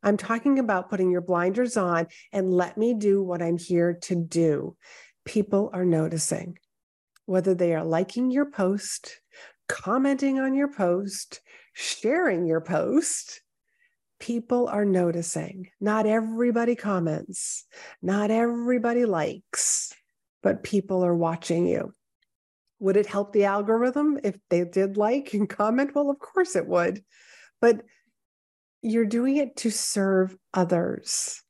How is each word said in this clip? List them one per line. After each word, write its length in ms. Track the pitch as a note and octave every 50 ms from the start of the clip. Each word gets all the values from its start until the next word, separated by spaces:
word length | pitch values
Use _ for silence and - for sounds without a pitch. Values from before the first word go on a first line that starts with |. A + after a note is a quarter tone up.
| -
I'm 160 | G3+ G#3 G3+
talking 400 | - - A3+ A#3 A3+ C#4+ C#4 C4+
about 320 | B3+ A3 G3+ F#3 F#3 -
putting 200 | - F#3+ F#3+ F#3
your 120 | F3+ F3+ F3
blinders 540 | F3+ F3+ E3+ F3 F#3 F#3+ A3+ B3+ A#3+ A#3 A3+
on 300 | F#3+ F3 F3 E3 E3+ E3+ - - - _ -
and 200 | G3+ F#3+ F#3 F#3
let 240 | F3+ F3+ E3+ -
me 160 | - A3 A#3+ B3
do 300 | A3 G#3 G#3 G3 G3 G3
what 180 | F3+ F3 E3+
I'm 160 | E3+ E3+ E3+
here 380 | F3 E3+ - F3+ E3+ E3+ F3 F3 F3 -
to 120 | - F#3
do. 640 | E3+ E3+ D#3+ - E3+ E3 D#3+ D3 C#3+ C#3 - - _ _ - - - - - _ _ _
People 460 | - - A3 G#3 - - G3 G3+ - -
are 120 | F3+ F#3
noticing, 720 | F3+ E3 D#3+ D#3+ D#3+ E3 D#3+ D3+ - - - E3+ F3+ E3+ _ _ _ _ _ _ _ _ _ _ _ _ _ _
whether 300 | - F#3 F#3 F3 F#3+ F#3
they 200 | F3 F3+ E3+ E3
are 100 | D#3 E3
liking 460 | E3 D#3+ E3 F#3+ F#3 - A#3+ B3 B3+
your 200 | B3+ C#4 C#4+ C#4+
post, 720 | C#4+ - G3 F#3 G3 G3+ - - - - - - - _ _ _ _ - - - _ _ _ _
commenting 720 | - - - - G#3+ C4 C4+ C#4 C#4 C4 C#4 C#4 C4+ C4+
on 140 | C4+ C4+ C4
your 180 | C#4 C#4+ C#4+ C#4+
post, 680 | - G3 F3 F3 F#3 G3+ G3 F#3+ - - _ - - _ _ - - - _ _
sharing 720 | - - - - - - G#3+ C#4 E4+ F#4 D4+ G3 E3 F3
your 140 | E3 D#3+ E3
post, 840 | D#3+ - F3+ D#3 E3+ F#3+ A#3 D4 F4 - - - - - - - _ _ _ _ _ _ _ _ _ _ _ _ _ _ _ _
people 480 | - - A#3 A#3 A3+ _ B3 B3 B3
are 200 | - - G#3 G#3
noticing. 800 | G#3 F#3+ F#3 F3 F3 E3+ E3+ E3+ - - D#3+ D#3 F3 F#3+ F#3+ F#3 - _ _
Not 260 | G3 G3+ G#3+ A3 A3
everybody 680 | G#3+ G#3+ A3+ A3 A3+ A3+ A3+ B3 A#3+ A#3 A#3 A#3 A#3 A#3+
comments, 920 | A3+ - G#3 G3+ F#3 E3+ D#3+ D#3 D#3 - - F#3 - - - - - - _ - - - - - _ -
not 280 | F3+ F#3+ G3+ G#3 G#3
everybody 760 | A3 A3+ A#3 A#3+ A#3+ A#3 A#3 A#3+ B3+ B3 A3+ A#3 A#3 B3 B3
likes, 880 | A3+ F#3+ E3 D3+ - - F#3+ _ _ - - - - - - - - - _ _ _ _ _ _ _ _ _ -
but 220 | F#3+ G3 F#3+ -
people 400 | - - G3+ F#3+ G3 F#3+ F#3 F3+
are 100 | F3 F3
watching 520 | E3+ E3+ E3 E3 E3+ - - E3+ E3 F3
you. 260 | F3 E3+ - - - - _ _ _ _ _ _ _ _ _ _ _ _ _ _ _ _ _
Would 160 | G#3+ F#3+ F#3+
it 100 | G3+ G3+
help 260 | G3+ - G3+ G#3 G3+ -
the 120 | G#3+ G3+
algorithm 760 | G3 G3 G3+ G#3 G#3 A3+ A3+ A#3+ B3+ B3 C#4+ D4 D4+ D4 C4+ -
if 140 | G3+ F#3 - _ _
they 160 | F3+ F3 F3+
did 320 | F3 F3 F#3+ F#3+ G3 G3
like 380 | G#3 G#3 G#3+ B3 C#4+ C#4 - -
and 140 | G#3 G#3 F#3+
comment? 460 | - - G#3 G#3+ A#3 B3+ C#4 C#4 C#4
Well, 160 | C#4+ D4 C#4+
of 80 | C#4+ C#4+
course 380 | - - - F#4 F#4+ F4+ -
it 100 | F#3 E3
would. 380 | - F3 F3+ E3+ F3+ F#3 G3+ _ _ _ _ - - - - - _ _ _
But 220 | - A#3 A3+ G#3+ - _ _ _ _ _ _ _ _ _ _ _ _ _ _ _ _ _ _ _ -
you're 220 | A#3 G#3+ A#3 A#3
doing 320 | G#3 G#3+ A#3 A#3+ C4 C#4
it 200 | D4 C#4+ B3 - -
to 120 | - A3+
serve 680 | G#3 - - - - G#3 G3 F#3+ F#3+ F#3+ F#3 F#3+ F#3 - _ _ -
others. 880 | F#3 F3+ F3 F3+ E3+ F3 - - - - - - - - - - - _ _